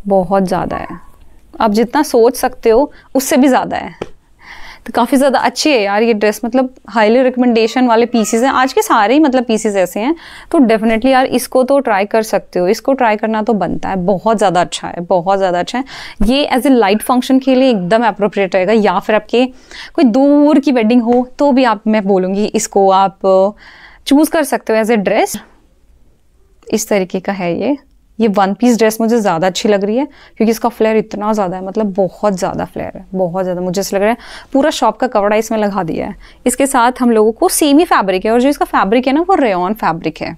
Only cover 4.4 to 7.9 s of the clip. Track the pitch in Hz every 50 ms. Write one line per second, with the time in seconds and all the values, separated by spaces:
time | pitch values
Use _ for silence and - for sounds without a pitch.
4.4 | - - - - - - - - - - - - 233 240 294 254 277 277 254 254
5.4 | - 262 254 - - 311 285 233 202 196 202 208 233 233 233 208 214 208 208 -
6.4 | - 233 226 262 262 254 - - _ - - 233 214 214 226 254 262 254 254 247
7.4 | 254 247 226 226 220 226 - 262 254 247